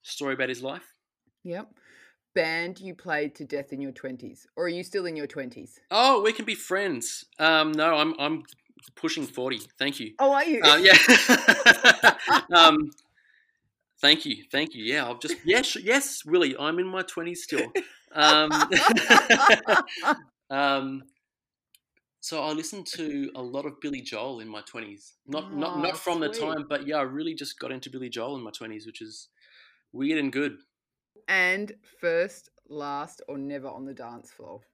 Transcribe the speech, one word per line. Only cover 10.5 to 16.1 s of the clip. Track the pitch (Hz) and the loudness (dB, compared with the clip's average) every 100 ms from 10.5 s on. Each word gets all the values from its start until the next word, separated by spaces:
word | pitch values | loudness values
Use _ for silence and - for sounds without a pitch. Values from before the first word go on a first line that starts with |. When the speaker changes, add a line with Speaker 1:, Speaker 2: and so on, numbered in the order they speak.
| 247 | 4
Speaker 1:
Uh, | - 226 | 6 8
yeah. | 190 - - 233 - 240 - - 240 - 247 - 220 - - 294 - | 10 8 8 6 6 4 4 6 6 8 6 8 4 4 0 0 4
<laughs> | |
Um, | 175 165 151 151 - _ _ _ _ | 8 8 6 -2 -10 _ _ _ _
Speaker 2:
<laughs> | _ _ _ _ _ _ | _ _ _ _ _ _
Speaker 1:
thank | 143 156 | 2 2
you, | 151 104 104 | 0 -10 -6
thank | 139 156 127 | -4 -4 -6
you. | |
Yeah, | 110 147 120 | -4 -4 -4
I'll | 120 | -8
just, | - 339 | -8 -6
yes, | 165 226 - - | 0 0 0 -6
yes, | 185 262 269 | -2 -2 -2